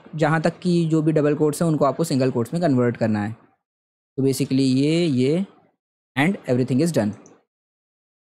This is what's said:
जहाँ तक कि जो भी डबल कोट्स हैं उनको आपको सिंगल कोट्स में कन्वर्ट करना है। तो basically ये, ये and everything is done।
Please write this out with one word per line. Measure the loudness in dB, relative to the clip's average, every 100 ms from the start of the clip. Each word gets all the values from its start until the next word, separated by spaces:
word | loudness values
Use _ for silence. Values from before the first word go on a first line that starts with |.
| -10 -2
जहाँ | 0 2
तक | 0 -2
कि | 0 0 2
जो | 2
भी | 2
डबल | 2 2 2
कोट्स | 0 0
हैं | -2
उनको | 0 0
आपको | 0
सिंगल | -2 0 0
कोट्स | 0 -4
में | -2
कन्वर्ट | 0 2 0 0
करना | -2 -2
है। | -4 -8 _ _ _ _ _ _ _ -2
तो |
basically | -2 0 0 0 2 2
ये, | 2 0 0
ये | 0 0 0 -4 -10 _ _ _ _ _ -2
and | 0 -2 -2
everything | -2 0 0
is | 0
done। | 0 -2 -6 -16 -20 _ _ _ _ _ _ _ _